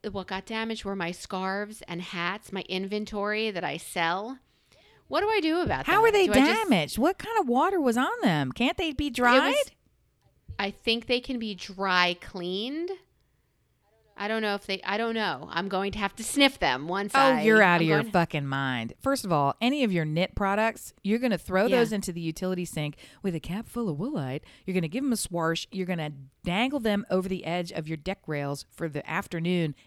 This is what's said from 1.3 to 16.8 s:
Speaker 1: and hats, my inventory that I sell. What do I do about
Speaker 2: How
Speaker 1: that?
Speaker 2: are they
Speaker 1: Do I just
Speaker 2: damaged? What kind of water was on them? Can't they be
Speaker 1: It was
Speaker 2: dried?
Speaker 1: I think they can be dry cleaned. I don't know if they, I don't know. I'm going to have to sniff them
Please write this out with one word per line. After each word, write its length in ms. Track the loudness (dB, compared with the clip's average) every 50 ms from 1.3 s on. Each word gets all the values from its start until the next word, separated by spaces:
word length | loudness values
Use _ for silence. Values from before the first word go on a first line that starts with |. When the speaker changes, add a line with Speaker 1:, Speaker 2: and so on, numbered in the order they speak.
| -6 -4 -4 -2 -2 -4 -4 -6 -10 -14 -12 -10
Speaker 1:
and 140 | -10 -10
hats, 500 | -8 -8 -6 -4 -4 -4 -4 -6 -10 -10
my 120 | -10 -10 -8 -6
inventory 840 | -6 -4 -4 -4 -4 -6 -6 -6 -6 -4 -2 -2 -2 -2 -2 -4
that 120 | -4 -4 -4
I 140 | -4 -6 -6
sell. 600 | -10 -8 -4 -2 0 0 0 -2 -6 -8 -12 -14 _ _ _ _ _ _ _ _ _ _ _ _ _ -4
What 140 | -2 0
do 80 | 0 2
I 100 | 2 2
do 200 | 2 2 0 0
about 240 | 0 0 -2 -2 0
Speaker 2:
How 160 | 2 4 4
Speaker 1:
that? 80 | 6 6
Speaker 2:
are 20 |
they 140 | 6 4 4 6
Speaker 1:
Do 60 | 6
I 20 | 6 6
just 180 | 6 4 2 2 2
Speaker 2:
damaged? 280 | 2 2 2 0 -2 0
What 200 | 2 2 0 0
kind 200 | -4 -4 -2 0
of 80 | 0 2
water 320 | 2 2 2 2 2 2
was 160 | 2 2 2 2
on 140 | 0 -2 -2 0
them? 300 | 0 2 2 2 0 -2
Can't 260 | -2 -2 -2 -2 0 -2
they 140 | -4 -4
be 160 | -4 -4 -6 -4
Speaker 1:
It 40 |
was 40 | -2
Speaker 2:
dried? 400 | 2 4 6 6 6 6 4 2 0 0 -2 _ _ _ _ _ _ _ _ _ _ _ _ _ _ _ -14 -8 -6
Speaker 1:
I 120 | -6 -6
think 360 | -6 -4 -2 -2 -2 -2 0 -2
they 140 | -2 -2
can 180 | -2 -4 -6 -6
be 160 | -6 -6 -8
dry 600 | -8 -12 -12 -8 -4 0 2 4 4 4 4 2 -2
cleaned. 720 | -8 -12 -10 -8 -6 -4 -4 -4 -4 -6 -6 -6 -6 -6 -8 -10 _ _ _ _ _ _ _ _ _ _ _ _ _ _ _ _ _ _ _ _ _ _ _ -8
I 100 | -6 -4
don't 160 | -4 -2 -2
know 100 | -2 -2
if 140 | -4 -4 -6
they, 120 | -6 -6 -4
I 120 | -4 -2 -2
don't 180 | -2 -2 -2
know. 320 | -2 -2 -2 -2 -4 -6 -4
I'm 160 | -2 -2 -2 0
going 260 | 0 -2 -2 -2 -2
to 60 | -2
have 160 | -4 -4 -4 -4
to 60 | -8
sniff 360 | -2 4 6 6 6 4 4
them 280 | 0 2 2 0